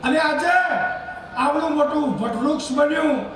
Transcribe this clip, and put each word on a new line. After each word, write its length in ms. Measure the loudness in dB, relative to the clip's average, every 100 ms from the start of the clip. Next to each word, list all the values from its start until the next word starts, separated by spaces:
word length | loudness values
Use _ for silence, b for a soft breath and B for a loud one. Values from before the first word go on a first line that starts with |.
અને 140 | 2 2 2
આજે 280 | 0 2 2 2 0 -2 -4 -10 -14 -12 -2
આવડું 360 | 0 0 0 2
મોટું 340 | 2 2 0 -2
વટવૃક્ષ 500 | -2 -2 0 -2 -2 2
બન્યું. 420 | 2 2 2 0 -4